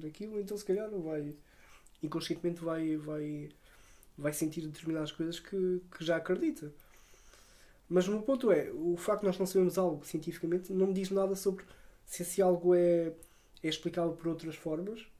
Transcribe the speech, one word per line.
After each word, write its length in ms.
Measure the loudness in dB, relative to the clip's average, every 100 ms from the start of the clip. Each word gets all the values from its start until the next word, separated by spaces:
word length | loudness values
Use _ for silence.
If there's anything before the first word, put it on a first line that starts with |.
naquilo, 380 | -12 -10 -8 -6
então 160 | -4 -6
se 80 |
calhar 260 | -2 -2 -2
não 120 | -4
vai, 320 | -4 -4 -4 -8 -18 -20 -20 -20 -20 -10
inconscientemente 600 | -4 -4 -2 -2 -2 -2
vai, 320 | -2 -2 0 -2
vai, 540 | -4 -6 -4 -6 -10 -14 -20 -20 -20 -20 -20 -6
vai 160 | -4
sentir 300 | 0 -2 -2
determinadas 500 | -6 -6 -4 -2 -4
coisas 260 | -4 -4 -6
que, 440 | -6 -2 0 0 -4 -6
que 80 |
já 120 | 0 0
acredita. 560 | 0 0 0 -2 -8 -14 -20 -20 -20 -20 -20 -20 -20 -20 -20 -20 0
Mas 200 | 2 2
o 40 |
meu 100 | 0
ponto 280 | 0 2 6
é: 200 | 4 4
o 240 | -2 -2 0
facto 240 | 0 2
de 60 | 2
nós 120 | 0
não 80 | 2
sabermos 300 | 4 4 4
algo 280 | 0 0
cientificamente 680 | -4 -6 -6 -4 -2 -2 0
não 200 | 2 2
diz 180 | 2 0
nada 260 | 0 0 0
sobre 280 | 0 -2 -6 -20 -20 -20 -12
se 160 | -8
esse 180 | -2 4
algo 340 | 4 6 6
é, 380 | 6 8 6 2 -4 -14 -20 _ -6
é 60 | -4
explicável 440 | -2 -2 0 0
por 160 | 0 -4
outras 280 | -4 -6 -8
formas, 500 | -4 -4 -4 -8 -14 -8